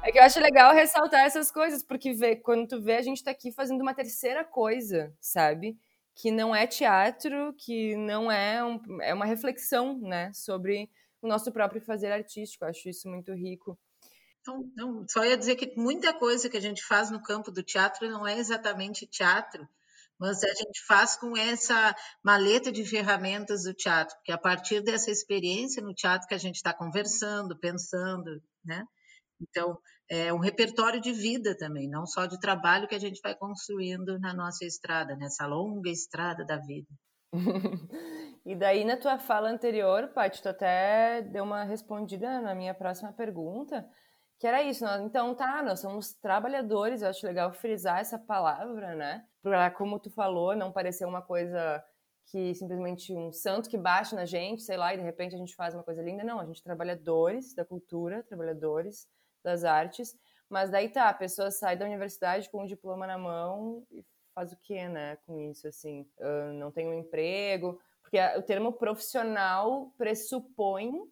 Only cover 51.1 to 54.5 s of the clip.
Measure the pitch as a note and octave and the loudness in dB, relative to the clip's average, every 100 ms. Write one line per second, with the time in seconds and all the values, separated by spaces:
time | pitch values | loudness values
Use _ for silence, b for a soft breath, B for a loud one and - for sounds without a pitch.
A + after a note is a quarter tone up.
51.1 | F3+ F3+ F3 F3 F3 E3 D3+ b b b | -6 -4 -4 -2 -2 -2 -4 b b b
52.1 | _ _ F#3+ F3+ F3+ F#3 F3+ F3+ F3+ - | _ _ -6 -4 -4 -6 -6 -6 -8 -10
53.1 | F3+ E3 D#3+ - G3 A3+ A3 F3+ F3+ G#3+ | -8 -8 -8 -4 -4 -4 -4 2 2 0
54.1 | G#3+ F3 F3 F3+ | -6 -4 -4 -6